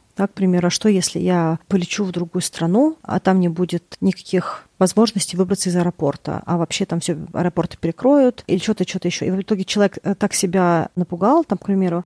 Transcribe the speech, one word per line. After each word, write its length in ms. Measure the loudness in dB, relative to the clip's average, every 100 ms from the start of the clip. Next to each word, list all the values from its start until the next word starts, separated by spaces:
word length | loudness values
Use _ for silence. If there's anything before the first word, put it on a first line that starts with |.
| _ -4
Так, 160 | -4
к 40 | 0
примеру, 320 | 0 2 2
а 40 |
что, 160 | 0 2
если 320 | 2 0 -2
я 400 | 0 2 2 -2 0
полечу 360 | -2 0 -4 -4
в 60 |
другую 300 | -4 -4 -4
страну, 540 | -4 -4 0 2 2 0
а 180 | -4 -2
там 200 | 2 2
не 100 | 2
будет 480 | 0 -2 -4 -8 -4
никаких 680 | -2 -2 -2 -2 -2 -8 -16 0
возможности 600 | 2 4 2 2 -4 -2
выбраться 320 | -2 -2 0
из 60 | 0
аэропорта, 640 | 0 0 -2 -2 -6 -8 -4
а 120 | -2
вообще 280 | -2 -4 -4
там 140 | -2
всё, 160 | -4 -6 -6
аэропорты 440 | -2 -2 0 -4 -4
перекроют, 640 | -6 0 2 4 4 0 -2
или 100 | -2
что-то, 280 | 0 -2 -2
что-то 220 | -4 -4
ещё. 180 | -2 -2
И 60 |
в 100 | -2
итоге 220 | -2 -4
человек, 360 | -2 2 0 0
э, 120 | -4 -2
так 180 | -2
себя 560 | -2 -2 2 2 2 0 -4
напугал, 480 | -4 0 2 2 2
там, 120 | -4
к 80 | -2
примеру. 380 | 0 0 -2